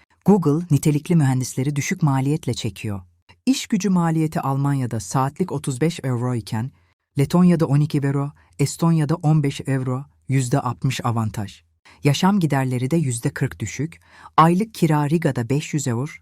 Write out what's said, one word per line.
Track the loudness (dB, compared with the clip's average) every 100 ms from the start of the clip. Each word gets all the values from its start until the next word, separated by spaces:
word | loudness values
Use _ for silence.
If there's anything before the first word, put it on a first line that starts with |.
| _ _ 4
Google, | 4 4 0 2
nitelikli | 2 2 0 2 2
mühendisleri | 2 0 -4 -4 -4 -2
düşük | -4 0
maliyetle | 0 2 0 -2 -4
çekiyor. | -6 -6 -8 -8 -10 -12 _ _ _ -2
İş | -2 0
gücü | -2 0
maliyeti | 2 2 0 -2 -2
Almanya'da | -2 -2 0 0 -2 -6
saatlik | -4 -2 -2 -2 -4
otuz | -4 -6 -2
beş | -2 -2
euro | -4 -2 -2 -4
iken, | -4 -6 -6 -10 _ _ _ -2
Letonya'da | 0 4 4 4 2
on | 2
iki | 2 0
euro, | 0 -2 -4 -8 _ -4
Estonya'da | -2 0 2 2 2 0
on | 2 2
beş | 2 -2 -4
euro, | -2 -2 -6 -8 _ -2
yüzde | 0 0 0
altmış | -2 -2 -4 -2 -2
avantaj. | -2 -2 -4 -10 -12 _ _ -20 -2
Yaşam | 0 2 2 2
giderleri | 2 0 0 -2 0
de | 0
yüzde | 0 -2 -4
kırk | -4 -6 -6
düşük, | -8 -6 -8 -10 _ -20 -4 4
aylık | 6 4 0
kira | 0 2 2 2
Riga'da | 2 0 -2 0
beş | -2 -2
yüz | -4 -2
euro, | -2 -4 -10